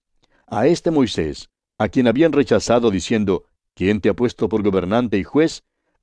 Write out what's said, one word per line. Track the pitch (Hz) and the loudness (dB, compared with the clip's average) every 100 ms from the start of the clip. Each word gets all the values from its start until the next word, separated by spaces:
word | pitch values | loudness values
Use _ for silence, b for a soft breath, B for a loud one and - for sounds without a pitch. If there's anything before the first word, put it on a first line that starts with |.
| _ _ _ _ _ | _ _ _ _ _
"A | 107 131 | -2 0
este | 170 175 | 0 0
Moisés, | 160 120 - 78 69 - _ _ _ | 0 0 -2 -6 -8 -16 _ _ _
a | 110 | -2
quien | 131 123 | 2 2
habían | 117 165 | 2 2
rechazado | 143 131 110 - 117 117 | 2 2 0 2 2 2
diciendo, | 98 - 113 101 90 - _ _ | 0 -2 -2 0 -2 -4 _ _
'¿Quién | _ 92 107 | _ -2 0
te | 104 | 0
ha | |
puesto | 92 120 - 110 | 0 -2 -2 -4
por | 110 | 0
gobernante | 104 95 87 110 123 101 | 0 0 0 -2 -2 -4
y | 90 | -2
juez?', | 143 160 - _ _ _ _ | 0 0 -2 _ _ _ _